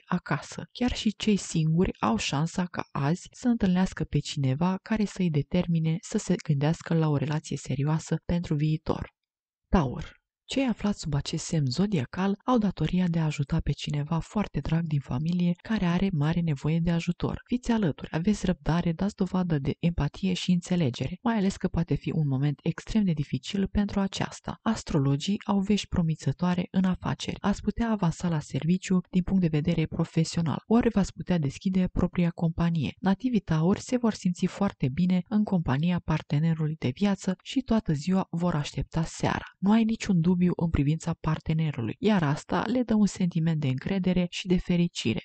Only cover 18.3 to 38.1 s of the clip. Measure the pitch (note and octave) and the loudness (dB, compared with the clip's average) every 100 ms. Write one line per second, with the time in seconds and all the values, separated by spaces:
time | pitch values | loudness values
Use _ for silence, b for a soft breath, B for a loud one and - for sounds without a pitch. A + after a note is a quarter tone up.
18.3 | G#3 F#3 F3 - E3+ F3 D#3+ G3 - F3+ | 0 0 -2 0 0 0 -2 -4 -2 -2
19.3 | F#3 F3+ D3+ C#3 - E3+ E3+ D3 - F#3+ | 0 0 0 0 -2 -2 0 -2 -2 -2
20.3 | F3+ - F3+ - F3+ C#3 - C3 F3+ A#3+ | -2 0 0 0 0 0 -2 -6 -4 -2
21.3 | A3+ F#3+ - F3+ - E3+ C#3+ - - D3 | 0 0 -2 -2 -2 0 -2 0 -2 0
22.3 | C3 D3 C#3+ - - - A3 G3 D3+ C#3+ | 0 0 0 -4 -4 -2 0 2 0 -2
23.3 | C3+ - G3 G3 - G3+ G3+ G3 - C#3+ | -4 -4 -4 0 0 0 0 -2 -2 -4
24.3 | - - - A3+ A3 - D#3+ C#3 C#3+ - | -6 -10 -4 -2 -2 0 2 2 2 0
25.3 | G#3 - G3 F#3+ G3+ - - E3 D#3 - | -2 0 0 2 0 0 0 0 0 -2
26.3 | - F3+ F3+ - F#3+ F#3 F3+ - - - | 0 0 0 0 0 0 0 -4 -4 -6
27.3 | - G3 G3+ G#3+ - A#3 G#3 E3+ - F3+ | -4 -2 -2 -2 -2 -2 0 0 0 -2
28.3 | D#3 - C#3 D3+ F#3 - F#3 - F#3 F3 | -2 -2 -2 0 0 2 0 0 -2 2
29.3 | F#3+ E3+ D3+ E3+ D#3+ D#3+ - E3 - D#3+ | 2 2 2 2 0 0 -2 0 0 0
30.3 | - E3 - - A3+ A#3+ G#3 F3+ - - | 0 -2 -2 2 4 4 2 0 -2 -2
31.3 | F3 C#3 - F#3+ F#3 F3+ - F3+ - E3+ | 0 0 -2 -2 0 0 0 0 2 0
32.3 | - E3 E3+ E3+ E3 G#2+ - F#3+ G3 B3+ | 0 -2 0 0 0 -2 -2 0 0 0
33.3 | A3+ - D#3 E3+ G#3 - B3 A3+ - F#3 | -2 0 2 2 0 -2 0 0 0 -2
34.3 | F3 F3+ - G3+ - C#3 C#3+ F3+ F#3 - | -2 -2 0 -4 0 -2 0 2 2 0
35.3 | G#3+ G#3 F#3 D#3+ C3 F3 F3 - D3+ - | 0 2 0 0 0 2 0 0 -2 0
36.3 | C#3+ E3 D#3+ D3+ D#3+ B2 - G3+ G3 - | 0 2 0 -2 -2 -4 0 0 0 -2
37.3 | F3+ - C4+ - A3+ - D3 D#3+ | -4 -4 -4 0 0 2 0 2